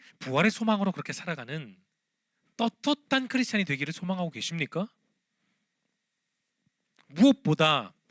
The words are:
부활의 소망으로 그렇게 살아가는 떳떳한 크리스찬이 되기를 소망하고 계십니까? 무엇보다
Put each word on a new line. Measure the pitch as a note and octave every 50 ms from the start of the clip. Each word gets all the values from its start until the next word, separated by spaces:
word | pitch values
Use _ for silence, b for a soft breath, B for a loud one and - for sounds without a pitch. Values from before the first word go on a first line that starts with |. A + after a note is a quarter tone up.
| b b b -
부활의 | - C3+ C3 C#3+ F3+ A3
소망으로 | - - A3+ A3 G#3+ G3 G3 F#3+
그렇게 | - D3 C#3 - C#3
살아가는 | - - F3 E3 C3+ A#2 A#2+ D3 D#3+ C3+ G#2+ F#2+ _ _ _ _ _ _ _ _ _ _ _ _ _ _ _ _
떳떳한 | - A3+ A3+ - _ - C#4+ D4 - _ - C#4 C4 C4
크리스찬이 | A#3 - B3+ A#3+ - - G#3 F#3+
되기를 | D#3 C#3 C3 C#3+ D3 E3
소망하고 | - F3+ F3+ F#3+ F#3 F3 D#3+
계십니까? | - A2+ G2+ - E3 E3 C#3+ - - E3 G#3 A#3 _ _ _ _ _ _ _ _ _ _ _ _ _ _ _ _ _ _ _ _ _ _ _ _ _ _ _ _ _ _ _ _ _ _ _ _ _ _ _ _ _ _ _
무엇보다 | _ C#3 D#3+ A#3 C#4 C4 - - E3 D#3 - D#3 D#3 D3 C3+ G#2 F2+ - _ _ B